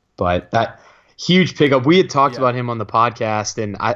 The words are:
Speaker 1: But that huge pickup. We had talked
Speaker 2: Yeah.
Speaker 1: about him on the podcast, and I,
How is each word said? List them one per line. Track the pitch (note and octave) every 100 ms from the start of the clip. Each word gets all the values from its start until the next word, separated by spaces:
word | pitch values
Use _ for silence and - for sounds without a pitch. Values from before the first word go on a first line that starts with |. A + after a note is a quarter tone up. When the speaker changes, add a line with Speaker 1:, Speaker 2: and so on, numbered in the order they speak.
| _ -
Speaker 1:
But | F2+ F2+ -
that | A2+ A2+ - - _ _ -
huge | - F3+ E3+ -
pickup. | - C3+ B2
We | F#3
had | F3+
talked | C#3+ C#3 B2
Speaker 2:
Yeah. |
Speaker 1:
about | B2+ B2
him | B2
on | A#2
the | G#2
podcast, | A#2 A#2 A2+ A2+ G#2+ G2+ -
and | G#2+ G2
I, | A2